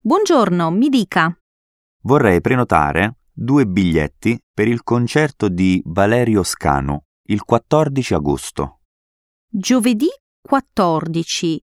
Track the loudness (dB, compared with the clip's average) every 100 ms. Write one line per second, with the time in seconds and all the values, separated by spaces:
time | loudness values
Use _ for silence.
0 | 0 0 2 2 2 0 0 0 2 0
1 | 0 -2 -2 -4 _ _ _ _ _ _
2 | 0 2 4 4 2 0 2 2 2 0
3 | -2 -4 _ -10 0 2 2 2 2 2
4 | -2 _ -4 -4 _ -4 -2 -2 -2 0
5 | 0 0 -2 -2 -4 0 0 0 -2 -2
6 | 0 2 2 0 0 -4 -2 -2 -2 -6
7 | _ _ _ -6 0 -2 _ 0 0 -2
8 | -4 -2 -2 -4 -6 -10 -10 _ _ _
9 | _ _ _ _ _ -10 -2 0 0 0
10 | -2 -6 _ _ -4 -4 -4 -2 0 0
11 | -4 -6 -6 -4 -4 -6